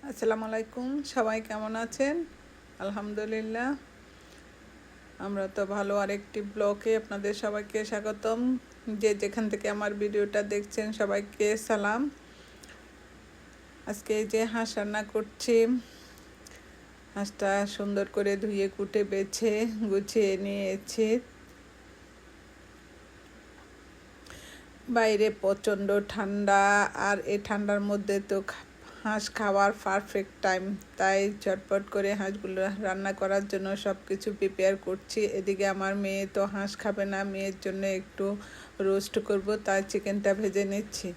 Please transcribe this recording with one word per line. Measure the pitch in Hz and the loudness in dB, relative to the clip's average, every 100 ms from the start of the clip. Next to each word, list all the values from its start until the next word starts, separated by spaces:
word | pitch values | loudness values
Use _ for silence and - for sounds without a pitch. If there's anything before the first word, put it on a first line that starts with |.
আসসালামু | 285 - 220 220 | -12 -2 0 0
আলাইকুম, | 220 220 226 - 254 285 | -2 -4 -4 -6 -4 -4
সবাই | 285 262 220 220 | -2 0 0 0
কেমন | 220 214 214 220 | -4 -6 -4 -4
আছেন? | 233 - 269 330 320 - - - - - | -6 0 0 0 -4 -10 -20 -20 -20 -8
আলহামদুলিল্লাহ, | 196 202 208 208 214 220 220 226 254 285 - - - - - - - - - - - - - - | -6 -4 -4 -4 -2 -4 -2 -2 -2 -4 -8 -20 -20 -20 -20 -20 -20 -20 -20 -20 -20 -20 -20 -10
আমরা | 196 196 190 | -6 -2 -2
তো | 196 196 | -2 -2
ভালো। | 208 202 202 | 0 0 2
আরেকটি | 196 202 202 220 | 0 -2 -6 -8
ব্লগে | 202 208 202 202 226 220 | -6 0 0 2 2 0
আপনাদের | 220 202 202 | 0 -4 -2
সবাইকে | 208 220 208 208 220 | -2 -2 -4 -4 -4
স্বাগতম। | 214 214 214 214 220 226 247 254 - - - | -2 -2 -4 -2 0 2 2 0 -4 -12 -8
যে | 214 214 | 2 2
যেখান | 208 202 202 220 | 2 0 0 -2
থেকে | 202 208 | 0 -2
আমার | 208 208 | -2 -2
ভিডিওটা | 208 208 208 202 208 | 0 0 0 2 0
দেখছেন, | 208 208 208 - 214 | 0 -2 -2 -4 -4
সবাইকে | 214 202 202 202 - 208 214 | 0 0 0 -2 0 2 2
সালাম। | 220 214 202 226 285 - - - - - - - - - - - - - - - - - - | 2 2 2 0 -2 -4 -20 -20 -20 -20 -20 -20 -20 -20 -20 -20 -20 -20 -20 -20 -20 -16 -8
আজকে | 208 - 214 | -8 -2 0
এই | 214 | 2
যে | 220 | 2
হাঁস | 226 226 226 | 2 0 -2
রান্না | - 208 208 | -2 -2 -4
করছি। | 214 214 220 - - 233 226 254 - - - - - - - - - - - - - | -2 -4 -4 -6 4 6 6 4 -2 -18 -20 -20 -20 -20 -20 -20 -20 -20 -20 -20 -12
হাঁসটা | 202 202 - 196 196 202 | -6 -6 -2 2 2 0
সুন্দর | - 202 202 202 | -2 -2 0 0
করে | - 202 202 | 0 2 2
ধুয়ে | 214 202 196 | 0 0 0
কুটে | - 196 214 | -2 -2 0
বেছে | 202 196 196 - 226 214 226 220 | 0 0 -2 0 0 2 0 0
গুছিয়ে | 214 196 202 226 202 190 | 0 0 2 4 4 2
নিয়েছি। | 196 202 196 196 - - 214 233 247 - - - - - - - - - - - - - - - - - - - - - - - - - - - - - - - - - - - - | -2 -2 -2 -4 -6 0 4 4 0 -20 -20 -20 -20 -20 -20 -20 -20 -20 -20 -20 -20 -20 -20 -20 -20 -20 -20 -20 -20 -20 -20 -20 -20 -20 -20 -20 -20 -20 -20 -18 -18 -20 -20 -18 0
বাইরে | 233 220 214 220 214 | 4 6 6 4 4
প্রচণ্ড | 196 202 - 202 202 202 202 | 0 2 2 2 2 2 2
ঠান্ডা, | 208 196 202 202 196 196 202 202 | -4 -2 0 4 6 8 6 4
আর | - 196 202 - | 0 0 0 0
এই | 208 | -2
ঠান্ডার | 202 208 202 202 | -2 -2 0 0
মধ্যে | 202 202 202 202 202 | 2 -2 2 0 0
তো | - | -4
খা-, | 202 - - - - - | -4 -10 -14 -20 -20 -6
হাঁস | 214 214 214 | -2 -2 -4
খাওয়ার | - 208 196 202 208 | -2 2 6 4 4
পারফেক্ট | - 196 202 202 196 - | 0 0 0 -4 -4 -2
টাইম, | 196 185 190 202 - - | 0 0 -2 -6 -10 0
তাই | 190 196 202 208 | 2 4 2 0
ঝটপট | - 190 - 196 202 | -2 -2 0 -2 0
করে | 202 196 | 0 0
হাঁসগুলো | 208 196 202 190 190 190 196 | 0 -2 -4 -6 -2 -2 -2
রান্না | 208 190 196 | -2 -2 -2
করার | 196 190 196 196 | -2 0 0 0
জন্য | 196 190 196 | -2 -2 -2
সব | 202 190 - | -2 -4 -4
কিছু | 196 214 | -4 -4
প্রিপেয়ার | 202 196 196 190 196 | 0 -2 4 2 2
করছি। | - 190 - - 208 | -2 -6 -4 -2 0
এদিকে | 196 190 196 196 | 0 -2 0 0
আমার | 196 190 202 | 0 0 0
মেয়ে | 196 196 196 | 0 -2 -2
তো | 202 196 | 0 0
হাঁস | 202 202 202 | 0 -6 -4
খাবে | 214 202 | -4 -2
না, | 196 196 | -2 -2
মেয়ের | 196 196 196 190 | -4 -4 -4 -4
জন্য | 196 190 196 | -4 -2 -2
একটু | 190 196 - 196 202 - - - - | -2 -4 -4 -2 -2 -8 -16 -18 -2
রোস্ট | 190 196 196 226 | 2 2 2 -4
করব, | 220 202 196 214 | 0 0 2 -2
তাই | 214 196 196 | 2 0 0
চিকেনটা | 208 202 202 202 | -4 -2 0 2
ভেজে | 196 214 196 | 2 2 0
নিচ্ছি। | 202 196 208 - 185 | 0 -2 -4 -8 -8